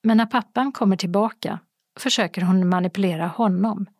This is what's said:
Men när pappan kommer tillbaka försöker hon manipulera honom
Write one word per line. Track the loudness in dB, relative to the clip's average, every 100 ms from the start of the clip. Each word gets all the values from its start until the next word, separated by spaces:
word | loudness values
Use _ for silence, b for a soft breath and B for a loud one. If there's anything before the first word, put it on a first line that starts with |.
Men | 4 4
när |
pappan | 4 -2 -2 -4 -4
kommer | 0 0 0
tillbaka | 0 0 0 -4 -10 -10 _ _ _ -8
försöker | -2 0 -2 0
hon | 2 2 4
manipulera | 2 0 -2 -2 -2 -6
honom | 0 0 0 -2 -4 -10